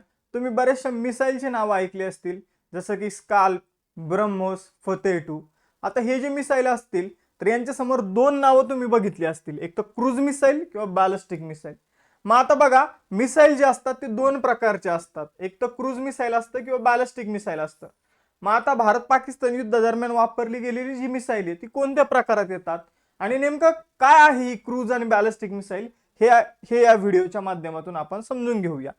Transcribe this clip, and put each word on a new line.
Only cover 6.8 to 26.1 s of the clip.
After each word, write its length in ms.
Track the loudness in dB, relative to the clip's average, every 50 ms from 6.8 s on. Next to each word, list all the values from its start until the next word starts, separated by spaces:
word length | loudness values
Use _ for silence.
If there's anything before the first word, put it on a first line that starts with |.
| -4 _ -4 -4 -4 -6 -10 _ _ _ _ -4
तर 60 | -2
यांच्यासमोर 540 | 0 0 0 -2 -6 -6 -6 -4 -2 -2 -2
दोन 360 | -2 -2 0 2 4 4 4 4
नावं 280 | 4 6 6 6 4 2
तुम्ही 160 | -2 -4 -2 0
बघितली 380 | 0 2 0 0 -4 -4 -4
असतील, 320 | -4 -4 -6 _ -12 -10 -10
एक 180 | -10 -8 -8 -8
तर 40 | -8
क्रूज 360 | -8 _ -4 -2 -2 0 0
मिसाईल 420 | -2 -2 0 2 2 2 2 0
किंवा 240 | -4 -8 -10 -8 -8
बॅलिस्टिक 560 | -2 0 2 2 2 0 -4 -8 -10 -12 -12
मिसाईल. 320 | -12 -14 -16 -16 -16 -18 -18 _ _ _ _ _ _ _ _ _ 0
मग 120 | 2 4
आता 180 | 4 4 4 4
बघा, 280 | 4 4 6 6 4 2 2 -4 _ _ -6
मिसाईल 440 | -4 -2 -2 2 4 6 6 6 6
जे 80 | 4 4
असतात 300 | 2 2 2 -2 -6 -6
ते 120 | -6 -8 -6
दोन 320 | -2 0 0 0 0 0
प्रकारचे 480 | 0 -2 0 0 0 0 0 -2 -2 -4
असतात, 360 | -4 -4 -6 -8 -14 -14 -14 -14 _ -12
एक 220 | -12 -12 -8 -6
तर 60 | -6 -6
क्रूज 300 | -6 -6 -6 -6 -6 -6
मिसाईल 360 | -8 -8 -6 -6 -4 -2 -2
असतं 300 | -2 -4 -6 -10 -10 -6
किंवा 140 | -6 -4 0
बॅलिस्टिक 480 | 2 2 2 2 0 -2 -6 -10 -8 -8
मिसाईल 320 | -8 -8 -8 -8 -6 -6
असतं. 260 | -6 -8 -10 _ -20 -20 _ _ _ _ _ _ _ _ _ _
मग 100 | -2 0
आता 220 | 0 2 2 0 0
भारत 240 | 2 2 2 2 2
पाकिस्तान 520 | 2 2 0 0 0 -4 -8 -4 -4 -4 -2
युद्धादरम्यान 580 | -4 -4 0 0 2 2 2 0 -2 -2 -2
वापरली 460 | 0 0 0 0 0 -4 -6 -6 -6 -6
गेलेली 340 | -6 -6 -6 -6 -6 -8 -8
जी 120 | -8 -6 -6
मिसाईल 380 | -6 -6 -4 -4 -4 -4 -4
आहे 80 | -6 -8
ती 120 | -10 -12
कोणत्या 380 | -10 -6 -4 -4 0 2 2 2
प्रकारात 440 | 2 2 0 2 2 0 0 0 -2
येतात 280 | -6 -8 -8 -8 -8 -8 -10 _ _ _ _ _ _ -8
आणि 180 | -6 -4 -2 -2
नेमकं 320 | -2 -2 0 2 2 2 2 0 -6 _ _ 4
काय 200 | 6 8 10 10
आहे 220 | 10 8 6 2 -2
ही 120 | -6 -6
क्रूज 360 | -8 _ -8 -8 -6 -4 -2
आणि 120 | -2 -2 0
बॅलिस्टिक 460 | 2 2 2 2 0 -2 -4 -8 -10
मिसाईल, 360 | -10 -10 -10 -10 -10 -10 -10 -12 -16 _ _ _